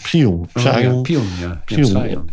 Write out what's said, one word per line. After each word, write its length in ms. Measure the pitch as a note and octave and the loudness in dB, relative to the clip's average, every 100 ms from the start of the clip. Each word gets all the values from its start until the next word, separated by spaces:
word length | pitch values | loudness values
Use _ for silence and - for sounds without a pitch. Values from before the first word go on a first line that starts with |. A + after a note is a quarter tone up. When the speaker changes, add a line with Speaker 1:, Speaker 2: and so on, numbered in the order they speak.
Speaker 1:
Psion, 480 | - E3+ B2+ E2+ E2+ | -2 2 2 2 -4
Speaker 2:
Oh, 100 | B2 | -2
ja, 80 | B2 | 0
Speaker 1:
Psion. 300 | B2 B2+ B2+ | 2 2 0
Speaker 2:
Pion, 260 | C3 D#3+ G2+ F2+ | 0 -2 -2 -4
ja. 60 | F2 | -8
Ja, 140 | E2+ - | -8 -4
Speaker 1:
Psion. 160 | G3+ | 2
Speaker 2:
Psion, 280 | C3 G2 - | 2 2 0
ja. 140 | - - | -2 -2